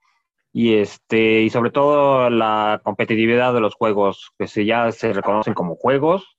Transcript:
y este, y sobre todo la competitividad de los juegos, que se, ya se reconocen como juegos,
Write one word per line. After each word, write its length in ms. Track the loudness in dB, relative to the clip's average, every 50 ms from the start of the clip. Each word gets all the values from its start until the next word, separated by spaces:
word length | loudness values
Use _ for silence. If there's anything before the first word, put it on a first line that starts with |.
| _ _ _ _ _ _ _ _ _ _
y 220 | -4 0 2 2 2
este, 680 | 2 0 -2 -6 -12 _ -2 0 2 2 4 4 2 2
y 60 | 0
sobre 220 | 0 -2 -2 -2
todo 580 | 0 0 2 2 2 2 2 2 2 2 2 2
la 520 | 0 0 0 0 0 0 0 -2 -2 -4 -4
competitividad 720 | -6 -4 -4 -4 -2 0 0 0 2 2 2 2 0 0
de 80 | 0
los 140 | -2 -2 -2
juegos, 580 | -2 -2 -2 0 0 0 0 -2 -4 -12 -16 _
que 100 | -10 -10
se, 180 | -6 -4 -4 -2
ya 260 | 0 0 0 0 -2
se 220 | -2 -4 -4 -4 -2
reconocen 400 | -2 -2 -2 0 0 -2 -2 -4
como 220 | -4 -6 -6 -6
juegos, 600 | -4 -2 0 0 2 2 0 0 -2 -4 -10 _